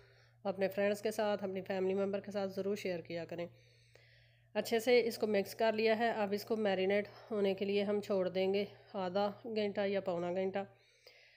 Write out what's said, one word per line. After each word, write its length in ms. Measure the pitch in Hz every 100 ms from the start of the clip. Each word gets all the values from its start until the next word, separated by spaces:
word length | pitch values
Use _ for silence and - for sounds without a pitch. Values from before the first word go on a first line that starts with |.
| - - - _ 202
अपने 220 | 190 190
फ्रेंड्स 320 | 196 202 208
के 100 | 220
साथ, 260 | 214 208 202
अपनी 220 | 196 190
फैमिली 300 | 180 190 190 190
मेम्बर 240 | 196 196
के 100 | 202
साथ 160 | 202 196 190
ज़रूर 200 | 190 208
शेयर 240 | 190 175
किया 220 | 165 170 165
करें। 220 | 170 175 - - _ _ - - - - _ _ 214
अच्छे 240 | 214 233
से 200 | 226 247
इसको 260 | 233 226 214
मिक्स 240 | 202 196 -
कर 180 | 226 214
लिया 200 | 220 220
है। 160 | 233 220
अब 180 | 202
इसको 220 | 202 - 220
मैरिनेट 500 | 208 185 185 202 208 - -
होने 220 | 214 196 190
के 100 | 196
लिए 180 | 202
हम 160 | 202 208
छोड़ 260 | 202 196 180
देंगे 320 | 180 190 196 202 - - 208
आधा 300 | 185 185 202 202 240
घंटा 380 | 214 208 202 196
या 160 | 196
पौना 300 | 190 170 175
घंटा। 320 | 180 190 196 196 - _ _ - - -